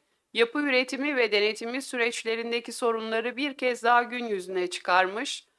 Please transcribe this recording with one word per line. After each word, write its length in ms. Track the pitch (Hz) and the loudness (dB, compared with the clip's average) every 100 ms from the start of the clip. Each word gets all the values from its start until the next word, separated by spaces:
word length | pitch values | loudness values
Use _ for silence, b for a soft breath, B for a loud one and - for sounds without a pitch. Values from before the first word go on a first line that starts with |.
| _ _ _ | _ _ _
yapı 260 | 214 233 294 | 0 2 2
üretimi 560 | 294 254 254 254 294 269 | 2 2 0 -2 -2 2
ve 160 | 226 | 2
denetimi 500 | 202 208 214 233 254 | 4 2 0 -6 -8
süreçlerindeki 920 | 262 254 233 233 226 226 233 240 233 | -6 -2 -2 -2 -4 -4 -2 -4 -6
sorunları 640 | 226 240 226 220 226 233 233 | -2 0 0 -2 -2 -2 -4
bir 180 | 285 | -4
kez 280 | 262 254 233 | -2 -2 0
daha 200 | 233 240 | 4 4
gün 240 | 233 247 240 | 4 -4 -2
yüzüne 440 | 196 180 185 180 | -4 -2 -2 -2
çıkarmış, 760 | - - 180 185 208 285 - _ | -2 4 4 4 -2 -6 -8 _